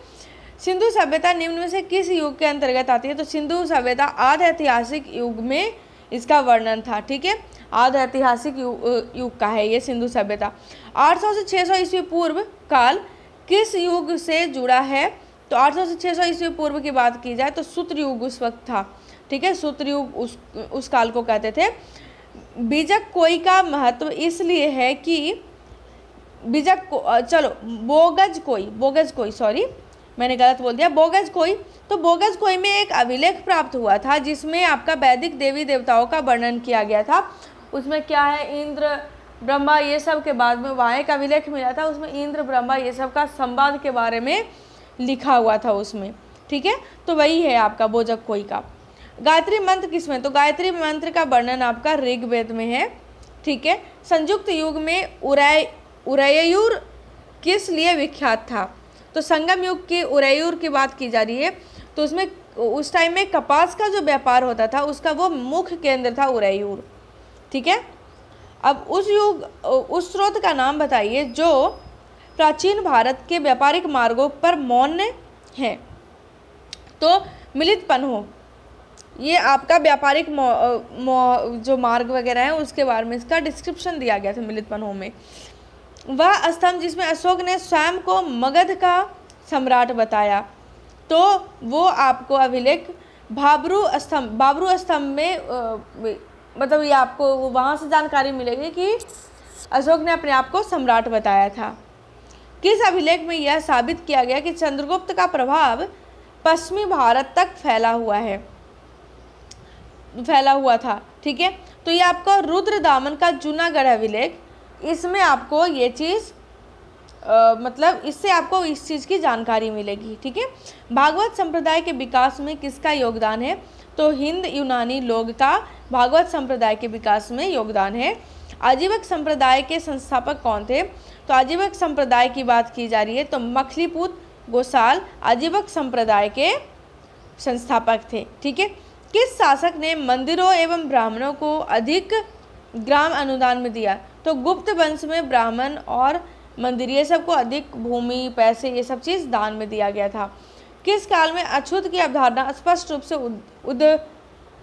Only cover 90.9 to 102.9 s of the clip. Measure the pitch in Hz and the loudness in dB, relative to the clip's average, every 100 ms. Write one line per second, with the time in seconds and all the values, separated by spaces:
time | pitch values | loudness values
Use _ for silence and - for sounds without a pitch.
90.9 | - - 320 381 392 - - 226 285 370 | -20 0 4 6 4 -2 -12 -4 2 2
91.9 | - 269 254 - 269 262 254 247 330 - | 4 2 2 0 2 4 2 2 0 -2
92.9 | 349 - - - 226 285 302 320 392 415 | -18 -20 -20 -12 0 4 4 2 0 2
93.9 | 285 - 302 240 220 269 285 370 359 370 | 0 -2 -4 -4 2 2 2 2 0 0
94.9 | 311 285 277 330 349 - 247 226 220 - | -2 -2 -2 -2 -4 -6 -6 -6 -8 -12
95.9 | - 220 208 - - - - 262 302 294 | -10 -8 -8 -14 -20 -20 -6 0 2 4
96.9 | 277 262 269 285 269 262 254 254 302 302 | 4 4 2 0 0 0 0 0 -2 0
97.9 | 311 302 285 269 262 240 247 311 339 370 | 0 2 0 -2 -4 -4 -6 -6 -4 -2
98.9 | 480 - - - - - - - 262 277 | -2 -6 -18 -20 -20 -20 -20 -4 0 2
99.9 | 330 320 330 302 262 254 370 427 339 254 | 2 2 -2 0 0 0 -2 -2 0 2
100.9 | 226 226 226 214 196 202 202 214 226 - | 2 2 0 2 2 2 -2 -10 -10 -20
101.9 | - - - - - - - 370 415 427 | -20 -20 -20 -20 -20 -20 -2 2 4 4